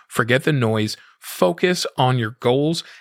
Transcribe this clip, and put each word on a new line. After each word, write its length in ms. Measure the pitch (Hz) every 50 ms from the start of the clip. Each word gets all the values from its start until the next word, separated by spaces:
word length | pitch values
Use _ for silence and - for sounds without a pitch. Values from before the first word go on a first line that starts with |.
| _ _
forget 360 | - - 120 113 123 135 -
the 80 | 160
noise, 440 | 151 135 120 110 110 110 107 104 - - - _ _ _
focus 640 | - - - - 180 180 170 - - 180 180 175 - - - -
on 200 | 131 127 127 127
your 180 | 113 107 127 _
goals, 420 | - 120 123 139 147 156 170 - - - - -